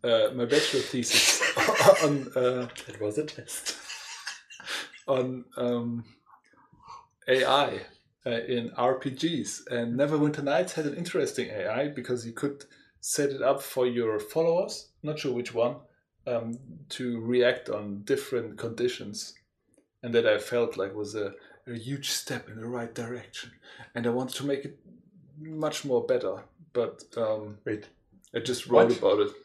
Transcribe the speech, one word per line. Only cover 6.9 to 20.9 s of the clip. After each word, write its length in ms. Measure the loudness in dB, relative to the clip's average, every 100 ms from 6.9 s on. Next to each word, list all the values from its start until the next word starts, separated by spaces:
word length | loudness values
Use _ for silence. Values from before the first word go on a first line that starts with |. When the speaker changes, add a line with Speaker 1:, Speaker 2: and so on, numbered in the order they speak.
| -20 _ _ 2
Speaker 1:
A 160 | 4
I, 360 | 6 4 4 -2 -10 -20 _ _ -4
uh, 40 | -4 -2
in 240 | -4 -4 0
R 220 | 2 2
P 100 | -2
Gs. 520 | -4 -2 -2 -6 -10 -6
And 280 | -4 -2 0
Neverwinter 440 | 2 4 2 0
Nights 300 | 0 0 0
had 120 | -2 -4
an 100 | -4
interesting 540 | -4 -2 -2 -2 -6
A 180 | -4 -4
I 180 | -2 -2
because 360 | -4 -4 -4 -4
you 80 |
could 320 | -6 -6 -6 -16 -20 _ _
set 280 | -6 0 0
it 100 | 2
up 200 | 2 2
for 260 | -2 0 0
your 320 | 2 0 0
followers, 720 | -2 0 2 2 0 -6 -14 _
not 160 | -8 -4
sure 140 | -2
which 200 | -2 -4
one, 240 | 0 0 0 -14 _ _ _ -4
um, 320 | -4 -4 -8 -12 -18 -14
to 300 | -6 -4 -4
react 480 | 2 6 6 4 -2
on 320 | -6 -4 -8
different 540 | 0 0 0 -4 -4 -6
conditions. 760 | -8 0 -2 -2 -10 -10 -12 -16 _ _ _ _ _ _
And 120 | 2
that 120 | 4 6
I 120 | 4
felt 400 | 2 0 0 0
like 180 | -4